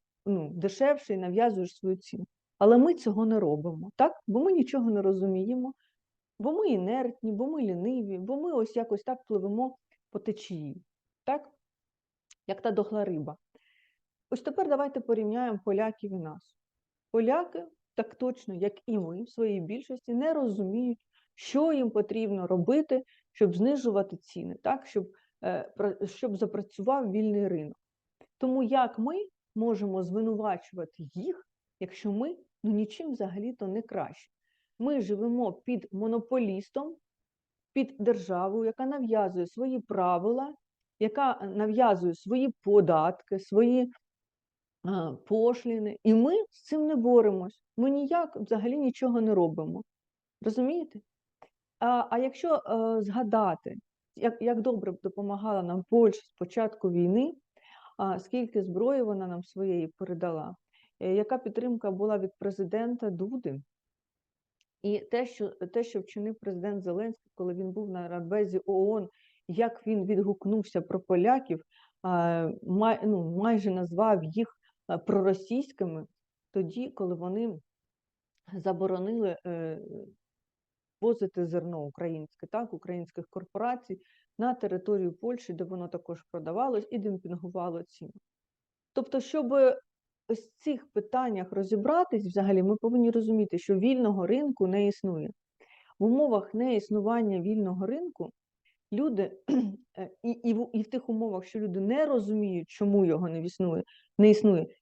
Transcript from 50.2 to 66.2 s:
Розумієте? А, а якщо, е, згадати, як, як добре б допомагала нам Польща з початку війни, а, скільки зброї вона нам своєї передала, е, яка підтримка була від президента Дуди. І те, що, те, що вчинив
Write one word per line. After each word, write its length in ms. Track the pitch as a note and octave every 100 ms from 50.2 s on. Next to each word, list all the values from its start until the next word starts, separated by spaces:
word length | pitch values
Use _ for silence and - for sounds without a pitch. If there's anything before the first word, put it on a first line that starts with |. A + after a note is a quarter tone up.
| _ -
Розумієте? 580 | A3 A3 B3+ E4+ D#4+ G#3 - _ _ _ - _ _ -
А, 280 | A#3+ B3 A#3+
а 80 | A#3
якщо, 380 | C4 - E4+ D4+
е, 480 | - A3+ A3+ A3+
згадати, 720 | G3+ G#3+ A3 A3 G3 E3 - - - _ _ -
як, 260 | A#3 A#3
як 200 | A3+ A3+
добре 300 | A#3+ A3+ F#3+
б 80 | F3
допомагала 600 | F#3+ G3 G3+ G3+ A3 G3+
нам 200 | F3 F#3 F3+
Польща 320 | A#3 A3+ G#3
з 100 | -
початку 600 | - F3+ - A3 A3+ F#3
війни, 420 | F3 F3 G#3 D4 D#4 _ _ - - - -
а, 220 | G3 F#3+
скільки 440 | F#3 B3 A#3 A3
зброї 380 | F#3+ F3+ A#3+ C#4
вона 260 | A3 G3 F#3
нам 160 | F3
своєї 440 | F3+ F#3+ G3 F3 D#3+
передала, 680 | - F#3 E3+ F3+ D#3+ D3+ F3+ _ _ _ -
е, 140 | F#3
яка 240 | G3 G#3 C4
підтримка 540 | A#3 A3 B3 A#3 G#3
була 260 | F#3+ G#3+ G#3
від 140 | F#3+ -
президента 680 | G3+ F#3+ F#3 G#3 A#3 B3 G#3+
Дуди. 520 | F3 F#3+ B3+ E3 C#3 - _ _ _ _ _ _ _ _ _ _ _ G3+
І 140 | G#3
те, 260 | - A#3+ B3
що, 240 | - G3+
те, 340 | - F3+ A#3
що 160 | A#3 G3+
вчинив 360 | F#3+ G#3+